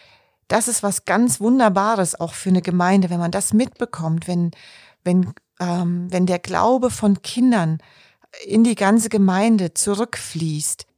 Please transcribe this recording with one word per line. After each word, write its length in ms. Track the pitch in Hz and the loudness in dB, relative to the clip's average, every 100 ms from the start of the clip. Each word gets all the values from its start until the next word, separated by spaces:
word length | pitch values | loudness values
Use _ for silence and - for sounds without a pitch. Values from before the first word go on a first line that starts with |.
| _ _ _ _ - | _ _ _ _ -4
Das 220 | 220 240 | -2 -2
ist 140 | 226 | -2
was 240 | 202 190 - | -2 -4 -2
ganz 340 | 190 240 - | 0 2 0
Wunderbares 800 | 214 262 226 190 208 220 180 - | 0 2 2 2 0 0 -2 -4
auch 140 | 170 | -8
für 160 | - 190 | -6 0
eine 100 | 185 | 0
Gemeinde, 480 | 180 175 180 196 180 | 2 0 2 2 2
wenn 100 | 175 | -2
man 120 | 190 | -2
das 240 | 185 - | -2 0
mitbekommt, 760 | 214 262 - 240 - 160 165 165 | 0 0 -4 -8 -6 -4 -4 -2
wenn, 220 | 175 170 - - - - _ | -2 -2 -4 -20 -20 -20 _
wenn, 280 | 180 180 180 - _ - | 0 0 0 -6 _ -8
ähm, 480 | 180 175 170 175 180 | -6 -2 -2 -4 -4
wenn 160 | 180 180 | -2 0
der 120 | 180 | 0
Glaube 520 | - 170 208 254 247 | -2 0 2 2 0
von 320 | 214 214 190 | 0 0 0
Kindern 560 | - 240 254 233 160 160 _ _ _ _ _ - | -2 0 2 2 0 -2 _ _ _ _ _ -18
in 180 | 190 214 | -2 2
die 120 | 233 | 4
ganze 340 | 226 196 226 220 | 2 2 2 2
Gemeinde 640 | 214 190 185 226 220 180 | 2 2 4 2 2 0
zurückfließt. 1120 | - - 202 233 - - 160 160 151 - - - | -2 -2 -2 -4 -6 -10 -6 -4 -4 -6 -8 -14